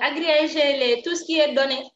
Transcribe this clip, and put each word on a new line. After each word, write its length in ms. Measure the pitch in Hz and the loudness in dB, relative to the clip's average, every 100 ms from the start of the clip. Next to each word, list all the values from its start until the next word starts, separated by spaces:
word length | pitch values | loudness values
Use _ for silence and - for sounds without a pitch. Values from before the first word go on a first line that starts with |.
agréger 760 | 254 294 330 302 311 311 285 277 | -2 -2 0 2 2 2 0 2
les, 240 | 247 233 | 0 0
tout 120 | 349 | -2
ce 100 | 349 | -6
qui 140 | - 320 | -2 0
est 160 | 294 | 2
donné, 260 | 254 269 262 - | 2 0 -2 -8